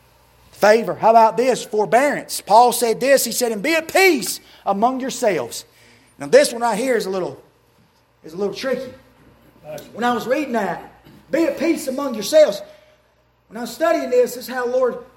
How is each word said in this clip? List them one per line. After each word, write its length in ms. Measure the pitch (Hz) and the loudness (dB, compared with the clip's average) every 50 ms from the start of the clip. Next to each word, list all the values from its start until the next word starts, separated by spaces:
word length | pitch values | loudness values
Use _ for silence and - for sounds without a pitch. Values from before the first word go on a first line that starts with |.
| _ _ _ _ _ _ _ _ _ _ | _ _ _ _ _ _ _ _ _ _
Favor. 460 | _ - - 208 214 233 220 175 156 | _ 2 4 4 4 4 2 -2 -4
How 140 | 135 165 214 | 0 2 6
about 260 | 226 233 220 220 - | 6 6 6 6 4
this? 280 | - 247 262 226 170 - | 0 0 0 0 -2 -4
Forbearance. 760 | - - 214 208 165 214 240 277 294 233 160 - - - - | -6 -4 -4 -2 2 2 2 2 2 -2 -4 -8 -8 -12 -10
Paul 320 | - - 196 226 247 247 - | -2 4 6 6 6 6 2
said 260 | - 247 233 220 - | 0 -2 -2 -2 0
this. 260 | 233 269 277 262 269 | 2 2 2 2 2
He 60 | 240 | 0
said, 220 | 208 - 247 233 226 | -4 -4 -4 -4 -4
"And 100 | 202 185 | -4 -2
be 140 | 294 330 | -2 -2
at 100 | 320 320 | -2 -2
peace 540 | 320 - 359 381 370 330 247 185 - - - _ _ - - - | 0 2 4 4 4 4 2 -2 -6 -10 -10 _ _ -20 -10 -4
among 320 | 196 196 196 220 247 262 262 | -4 -2 0 0 0 0 -2
yourselves." 680 | 262 262 - - 254 214 185 147 120 113 - - - _ _ _ _ _ _ _ _ _ _ - | -6 -8 -6 -2 -2 0 0 -2 -4 -6 -10 -14 -16 _ _ _ _ _ _ _ _ _ _ -14
Now, 80 | 139 | -6
this 260 | 143 180 269 294 - 240 | 2 4 4 4 4 -2
one 100 | 233 233 | -4 -4
right 140 | 240 214 | -2 -2
here 200 | 190 254 269 247 | -2 -2 -2 -2
is 100 | 214 180 | -2 -2
a 40 | 190 | -4
little, 300 | 190 190 170 143 127 - - _ _ _ _ _ _ _ _ _ _ _ _ _ _ _ - | -6 -6 -6 -6 -10 -12 -20 _ _ _ _ _ _ _ _ _ _ _ _ _ _ _ -20
is 80 | 156 160 | -18 -10
a 40 | |
little 160 | 180 208 190 - | -6 -6 -6 -6
tricky. 400 | - - 269 254 247 262 - - - _ _ _ _ _ _ _ _ _ _ _ _ - 123 - - - - - | -6 -6 -6 -6 -6 -6 -12 -16 -20 _ _ _ _ _ _ _ _ _ _ _ _ -18 -16 -14 -14 -16 -16 -10
When 100 | 196 233 | -6 -4
I 100 | 240 247 | -2 -2
was 140 | 220 - | -2 -2
reading 280 | 214 262 311 302 262 233 | -4 -4 -4 -4 -4 -4
that, 460 | 220 196 180 165 - - - _ _ _ - - - _ - | -4 -4 -4 -6 -8 -12 -18 _ _ _ -20 -20 -20 _ -4
"Be 140 | - 311 330 | -2 0 0
at 120 | 285 - | 0 -2
peace 300 | - 277 339 311 - - | -2 -2 -2 -2 -2 -4
among 280 | 269 254 277 285 269 240 | -8 -6 -6 -6 -6 -6
yourselves." 460 | 214 196 - 302 311 302 240 - - - - - _ _ _ _ _ _ _ _ _ _ _ _ _ _ | -6 -6 2 6 6 6 6 4 -6 -10 -16 -20 _ _ _ _ _ _ _ _ _ _ _ _ _ _
When 120 | _ 180 226 | _ -14 -12
I 20 | |
was 120 | 240 220 - | -12 -12 -6
studying 380 | - 311 339 330 302 269 247 | -2 0 0 0 0 -2 0
this, 240 | 247 247 247 220 - | 2 2 2 2 0
this 140 | 254 233 - | -10 -12 -10
is 40 | 254 | -8
how 140 | 254 247 | -6 -6
the 60 | 240 247 | -2 0
Lord, 260 | 262 262 240 - - - - _ | 0 0 0 -2 -6 -14 -18 _